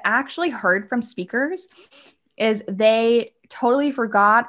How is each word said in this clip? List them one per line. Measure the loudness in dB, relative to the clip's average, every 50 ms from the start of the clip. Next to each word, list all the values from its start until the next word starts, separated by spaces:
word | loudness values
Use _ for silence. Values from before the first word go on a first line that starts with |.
| -2
actually | 0 -2 -2 -2 -4 -6 -6 -4 -4
heard | -4 -2 -2 0 0 0 -2 -4
from | -6 -6
speakers | -6 -8 -10 -12 -10 -6 -4 -4 -4 -4 -6 -10 -12 _ _ _ -20 _ _ -20 -20 -20 _ _ _ _ _
is | -2 -2 -2 -2 -2 -4 -8
they | -4 2 2 2 4 4 2 2 2 2 0 -2 _ _ _ _
totally | -10 -2 0 0 2 2 0 0
forgot | -2 -2 -4 0 2 4 4 6 4 4 2